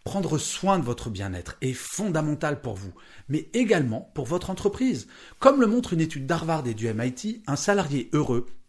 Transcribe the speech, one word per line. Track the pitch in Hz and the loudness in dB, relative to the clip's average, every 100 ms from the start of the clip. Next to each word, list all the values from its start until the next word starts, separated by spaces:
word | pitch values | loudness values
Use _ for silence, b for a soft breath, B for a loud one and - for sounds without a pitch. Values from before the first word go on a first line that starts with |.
Prendre | - 196 165 151 | -6 -4 0 -2
soin | - - 190 190 | -2 -2 2 2
de | |
votre | 123 117 123 | 2 -4 -6
bien-être | 101 98 90 - - | -6 -4 -6 -10 -6
est | 131 | -6
fondamental | 123 - - 214 165 151 147 156 147 | -4 -8 -4 -2 0 0 0 -2 -2
pour | 123 | -6
vous, | 95 98 - B B B | -8 -10 -14 B B B
mais | 143 - | -4 -2
également | 233 247 190 131 110 - | 0 4 4 2 -2 -6
pour | - 123 | -6 -2
votre | 175 - | -2 -4
entreprise. | 185 202 202 262 151 - B B B | -2 -2 0 0 0 -6 B B B
Comme | 269 277 | 6 8
le | 226 | 6
montre | 240 247 | 4 2
une | 165 | 0
étude | 160 147 135 | 0 -2 -2
d'Harvard | 165 160 160 127 | -2 0 0 -2
et | |
du | 107 113 | -2 -2
M | 110 | 0
I | 127 | -2
T, | 123 208 220 - | -2 -6 -6 -4
un | 139 | 0
salarié | - 202 156 139 120 | 2 2 2 -2 0
heureux | 151 147 117 - - | 2 2 2 0 -6